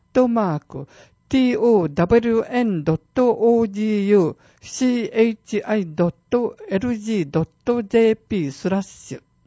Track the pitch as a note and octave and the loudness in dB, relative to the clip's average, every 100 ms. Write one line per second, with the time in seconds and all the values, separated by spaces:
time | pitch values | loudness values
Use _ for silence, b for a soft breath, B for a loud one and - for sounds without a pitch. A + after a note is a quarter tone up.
0 | _ B3+ B3+ A#3 G3 D3 - C#3 C#3 b | _ 0 2 2 -2 -4 -8 -16 -16 b
1 | b b - C4+ B3+ A#3+ A#3 G#3+ D#3+ C#3+ | b b -2 2 2 2 2 2 2 0
2 | F3 A#3 A#3 A3+ - B3 A#3 F3 D3+ D#3+ | 2 2 2 -2 -2 -2 -2 -2 -2 -4
3 | _ - B3 - A#3 A#3 A3+ G3 G#3+ G#3 | _ 0 0 2 2 2 0 -2 -2 0
4 | G3 G#3 D#3+ - b b - - B3+ A#3+ | 2 2 2 -4 b b -12 -2 0 0
5 | A3 A3+ A3+ G#3+ - G#3 - G#3+ E3+ D3+ | -2 0 0 0 -6 -6 -2 -4 -4 -2
6 | F3 - - A#3+ A#3 - G#4 F#3+ B3 A3+ | -2 -4 -4 -2 -2 -8 -6 -4 -4 -6
7 | G#3 G#3+ C#3+ D#3+ E3 _ - A#3+ G3+ A#3 | -4 -4 -2 -2 -4 _ -4 -4 0 2
8 | A3+ A3 - G#3 C#3+ C3+ F3+ G3 F#3+ - | 4 2 -2 -4 -4 -4 -4 -2 -4 -14
9 | - B2 _ _ | -18 -18 _ _